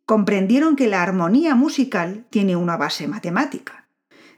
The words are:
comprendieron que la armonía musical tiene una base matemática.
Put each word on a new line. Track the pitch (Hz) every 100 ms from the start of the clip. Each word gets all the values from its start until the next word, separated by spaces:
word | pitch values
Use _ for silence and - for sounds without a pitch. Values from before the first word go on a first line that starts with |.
comprendieron | - 220 190 202 190 247 320
que | 285 247
la | 190
armonía | 175 185 170 233 330
musical | 254 294 285 262 196 170 208 -
tiene | 220 196 175
una | 175 165
base | 151 - 147
matemática. | 214 175 180 294 - - - _ _ _ _ -